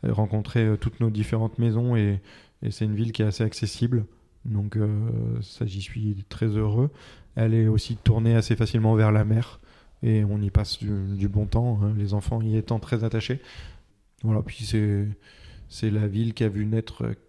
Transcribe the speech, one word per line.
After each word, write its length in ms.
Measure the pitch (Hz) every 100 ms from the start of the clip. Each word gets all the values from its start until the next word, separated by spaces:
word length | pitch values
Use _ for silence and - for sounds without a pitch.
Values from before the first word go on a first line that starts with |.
euh, 80 | -
rencontrer, 520 | 107 107 107 107 120
euh, 120 | 110 104
toutes 240 | - -
nos 100 | 117
différentes 480 | 104 107 113 110 -
maisons 380 | 117 110 123 117
et, 240 | 104 98 - - - _
et 80 | 113
c'est 140 | 104
une 100 | 110
ville 160 | 104 113
qui 100 | 110
est 40 | 107
assez 160 | 98
accessible. 640 | 110 - 104 - 120 123 107 _ _ _
Donc, 320 | - 104 101 110
euh, 120 | 104 104 113 117 117 117
ça, 260 | 107 - 113
j'y 140 | 98
suis 420 | 95 123 107 98 98
très 180 | - 117
heureux. 440 | 107 107 107 143 - - - -
Elle 200 | - 113
est 120 | 113 110
aussi 300 | 107 - 113
tournée 400 | - 110 113 117
assez 180 | 110
facilement 400 | 110 113 117 110
vers 160 | 110 107
la 140 | 107
mer 340 | 107 110 123 - - - - -
et 180 | 117 110
on 160 | 104 104
y 100 | 101
passe 280 | - 104 -
du, 120 | - 104 98 98
du 120 | 98
bon 180 | 101 104
temps, 340 | 113 120 107
hein, 100 | 101 107
les 180 | 101
enfants 260 | 104 - 113
y 160 | 110 110
étant 220 | 107 113
très 240 | - 117
attachés. 380 | 113 110 - 131 - - - - _ _ _ _
Voilà, 200 | 110 107
puis 220 | - -
c'est, 440 | 104 110 104 101 104 101 - - - - -
c'est 220 | - 110
la 160 | 104 104
ville 280 | 98 113
qui 100 | 110
a 40 | 110
vu 160 | 101 104
naître 380 | 110 110 - 117 -